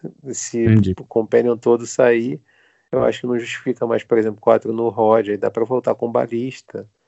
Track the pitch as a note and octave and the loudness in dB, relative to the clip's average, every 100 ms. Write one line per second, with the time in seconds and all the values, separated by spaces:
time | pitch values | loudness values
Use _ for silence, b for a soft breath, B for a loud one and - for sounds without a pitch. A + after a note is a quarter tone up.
0 | B - C3+ A2 - A#2 A2+ A2 F#2+ F#2 | B -16 -14 -12 -6 0 4 4 4 -2
1 | - A#2 G#2+ A#2+ A#2+ A#2 A#2+ A#2 A2+ - | -4 -4 2 2 2 0 2 0 0 2
2 | B2 A#2 A#2+ D3+ _ _ _ _ _ C3 | 2 2 -2 -8 _ _ _ _ _ -2
3 | B2 A2+ B2 A#2+ A#2 - B2+ A#2+ A#2+ A2+ | -2 -2 -4 -4 -6 -8 -6 -4 -2 -4
4 | - A2+ A2 G#2 - A2+ A2+ A2+ A#2 G#2 | 0 0 0 0 2 2 0 -4 -2 0
5 | A2 A2+ G#2 G2+ G2 A2+ A2+ B2+ A#2+ A2+ | 4 4 2 -2 -4 -4 -2 -2 -2 -4
6 | A#2 A#2+ A#2+ A#2 C3 - - - G#2+ _ | -2 -2 -2 -4 -6 -10 -14 -16 -16 _